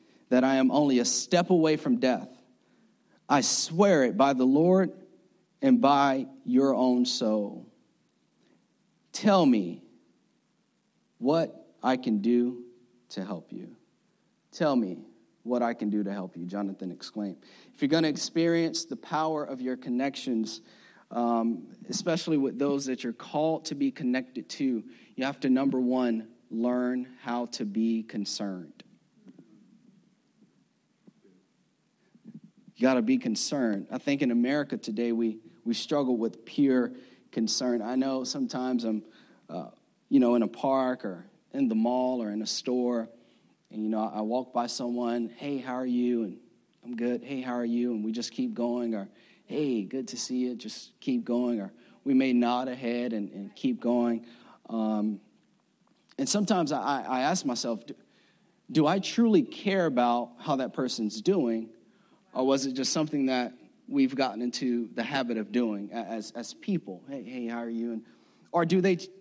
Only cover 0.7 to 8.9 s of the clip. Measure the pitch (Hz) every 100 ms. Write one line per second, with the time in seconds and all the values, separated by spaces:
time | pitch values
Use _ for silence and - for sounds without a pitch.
0.7 | 139 147 127 123 - - 175 175 180 160
1.7 | 151 139 120 131 113 - - _ _ _
2.7 | _ _ _ _ _ - 139 120 - -
3.7 | 160 202 165 127 101 139 127 131 143 170
4.7 | 185 185 - - _ _ _ _ _ 135
5.7 | 123 135 143 139 135 123 - - 127 139
6.7 | 120 127 123 123 - 113 107 101 - -
7.7 | _ _ _ _ _ _ _ _ _ _
8.7 | _ _